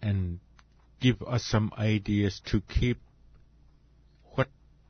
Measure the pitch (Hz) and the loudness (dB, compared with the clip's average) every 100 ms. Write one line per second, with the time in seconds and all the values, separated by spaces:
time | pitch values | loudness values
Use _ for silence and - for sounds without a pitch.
0 | 104 98 90 85 - - - _ _ - | -2 -2 -2 -6 -14 -20 -20 _ _ 0
1 | 127 113 - 120 - 113 107 - 110 107 | 2 2 -2 -4 0 0 0 0 0 0
2 | 98 104 101 - - 107 - - 123 120 | 2 2 0 -2 -2 -2 0 0 0 -2
3 | - _ - - - _ - - _ _ | -8 _ -20 -20 -20 _ -20 -20 _ _
4 | _ _ - - 127 - - _ | _ _ -8 -4 -4 -6 -20 _